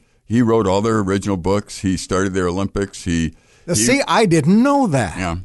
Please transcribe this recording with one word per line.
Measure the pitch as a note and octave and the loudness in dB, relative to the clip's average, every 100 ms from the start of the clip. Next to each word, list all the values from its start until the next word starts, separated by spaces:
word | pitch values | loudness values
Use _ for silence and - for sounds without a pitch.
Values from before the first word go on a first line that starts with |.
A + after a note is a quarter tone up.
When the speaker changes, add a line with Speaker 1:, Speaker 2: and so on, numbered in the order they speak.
| _ _ | _ _
Speaker 1:
He | _ A2+ | _ 0
wrote | A#2 A2+ G2 | 2 2 2
all | F#2+ | 2
their | A2+ A2 | 2 0
original | F#2+ G2+ G2+ F#2+ | 0 -2 -2 -2
books. | F2 G2+ - - | 0 -2 -2 -6
He | F#2+ F2+ | -4 -4
started | - F#2+ G2 | -2 -2 0
their | F#2 F2+ | 0 -2
Olympics. | F2 G2 G2+ G2 - | -2 -4 -4 -6 -6
He, | - E2+ D#2+ - _ _ - | -4 -2 -2 -6 _ _ -4
Speaker 2:
Uh, | F3 | -2
Speaker 1:
he | |
Speaker 2:
see, | A#2 C4+ - | 2 0 0
I | F3 A3 | 2 2
didn't | D#3+ C#3+ G#3 | 2 4 4
know | C4+ C#4+ B3 | 4 2 2
that. | C3+ G2 E2 | 0 -2 -4
Speaker 1:
Yeah. | F2+ E2+ | -6 -6